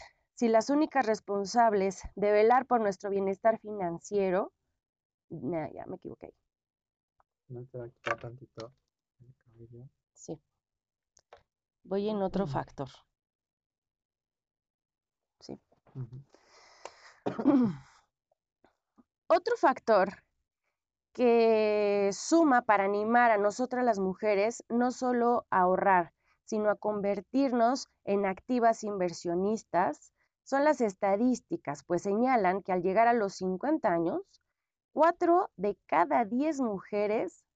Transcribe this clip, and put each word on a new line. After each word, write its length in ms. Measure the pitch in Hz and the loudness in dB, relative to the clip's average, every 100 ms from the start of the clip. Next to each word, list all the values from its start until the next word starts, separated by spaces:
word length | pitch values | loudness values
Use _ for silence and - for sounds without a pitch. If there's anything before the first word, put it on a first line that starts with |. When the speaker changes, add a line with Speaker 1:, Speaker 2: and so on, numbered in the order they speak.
| - _ _ | -20 _ _
Speaker 1:
si 140 | - 233 | -4 2
las 220 | 220 214 | 2 2
únicas 340 | 285 311 269 214 | 0 0 0 0
responsables 960 | 214 - 202 196 240 233 208 190 190 - - | -2 -4 -6 -2 2 2 2 -2 -4 -12 -2
de 160 | 208 | 2
velar 320 | 208 220 247 254 | 4 6 4 2
por 140 | 247 | 0
nuestro 300 | 208 190 202 | 0 -4 -4
bienestar 480 | 196 196 196 226 220 | -2 -2 0 0 -2
financiero, 920 | 208 208 175 170 - 208 190 180 277 _ _ _ _ _ _ _ - | -4 -6 -6 -6 -6 -2 0 0 -4 _ _ _ _ _ _ _ -18
nah, 400 | 160 123 170 147 | -10 -8 -6 -8
ya 140 | - | -12
me 120 | - 180 | -14 -14
equivoqué. 360 | - - - - _ _ _ _ _ _ _ _ _ _ - | -16 -18 -20 -20 _ _ _ _ _ _ _ _ _ _ -18
Speaker 2:
¿No 140 | 123 127 | -18 -14
te 100 | 127 | -14
va 80 | |
a 60 | 120 | -14
quitar 280 | _ - - | _ -10 -8
tantito 540 | 120 127 120 - 113 _ _ _ _ _ | -10 -18 -20 -16 -18 _ _ _ _ _
el 140 | 123 131 | _ _
cabello? 500 | 117 113 117 120 135 _ _ | _ _ -20 -20 -20 _ _
Speaker 1:
Sí. 260 | _ - 156 _ _ _ _ _ _ _ _ _ - _ _ _ _ | _ -16 -16 _ _ _ _ _ _ _ _ _ -20 _ _ _ _
Voy 260 | 180 196 208 | -8 -6 -4
en 140 | 208 | -4
otro 220 | 190 190 | -4 -4
Speaker 2:
Ujú. 80 | 190 | -4
Speaker 1:
factor. 340 | 139 143 - 135 - _ _ _ _ _ _ _ _ _ _ _ _ _ _ _ _ _ _ _ _ _ _ _ _ | -6 -8 -12 -14 -14 _ _ _ _ _ _ _ _ _ _ _ _ _ _ _ _ _ _ _ _ _ _ _ _
Sí. 200 | - - _ _ _ | -20 -20 _ _ _
Speaker 2:
Ujú. 300 | 135 117 127 - _ _ - - - - - - _ - | -16 -16 -16 -20 _ _ -20 -20 -20 -20 -20 -20 _ -10
Speaker 1:
<clears throat> 600 | - 247 277 233 143 - _ _ _ _ _ _ _ _ _ _ _ _ _ - | -2 2 4 2 -2 -12 _ _ _ _ _ _ _ _ _ _ _ _ _ 0
Otro 300 | 339 403 480 | 0 0 0
factor 680 | 320 254 - 208 190 - _ _ _ _ _ _ _ _ _ | 0 0 2 2 2 -4 _ _ _ _ _ _ _ _ _
que 1000 | - 247 233 226 220 214 208 208 202 196 | -2 2 4 4 4 2 0 0 0 0
suma 500 | 190 - 330 320 247 | -2 0 4 4 2
para 220 | 240 208 | 2 2
animar 460 | 196 208 214 240 240 | 2 0 2 4 4
a 80 | 208 | 4
nosotras 460 | 202 202 247 247 | 0 -2 -4 -2
las 140 | 247 202 | 0 0
mujeres, 680 | 190 185 214 196 214 240 - | -2 -2 -2 0 0 -4 -6
no 220 | 233 247 | -2 -2
solo 560 | 240 254 247 233 240 - | -2 -2 0 0 0 0
a 100 | 185 | 0
ahorrar, 520 | 180 185 190 185 170 _ _ _ | 2 2 4 2 2 _ _ _
sino 260 | - 220 214 | -8 -2 -2
a 60 | 196 | -2
convertirnos 1120 | 208 208 202 202 - 262 277 240 226 262 - _ | -4 -4 -4 -4 -4 -2 0 2 2 0 -6 _
en 220 | - 202 196 | -2 -2 0
activas 560 | 190 - 247 226 226 | -4 -4 0 2 0
inversionistas, 1300 | 208 202 180 175 180 175 196 220 - 170 202 302 _ _ _ _ - | -4 -4 -4 -4 -4 -2 0 -2 -4 -2 -2 -4 _ _ _ _ -4
son 140 | 269 | 0
las 160 | 294 277 | 2 2
estadísticas, 1040 | 226 185 196 202 247 240 - 165 - 143 | 0 -2 -2 2 2 0 -4 -10 -8 -10
pues 180 | - 175 | -4 -4
señalan 600 | 196 202 254 247 185 190 | -2 0 2 2 2 -2
que 100 | 185 | -2
al 100 | 185 | -2
llegar 260 | 180 190 233 | 0 2 4
a 60 | |
los 200 | 240 196 | 2 0
cincuenta 580 | - 185 185 277 311 214 | -4 -4 -4 -2 -2 0
años, 280 | 170 170 320 403 _ _ _ _ _ _ | 0 0 -4 -8 _ _ _ _ _ _
cuatro 580 | - 320 349 349 349 - - | 2 2 2 2 2 2 -4
de 220 | 202 - - | -6 -6 -2
cada 380 | 302 285 277 | 0 2 0
diez 360 | 214 240 302 277 | 0 -2 -2 -2
mujeres 840 | 240 196 - 208 208 220 339 - _ | -4 -4 -6 -2 0 -2 -4 -10 _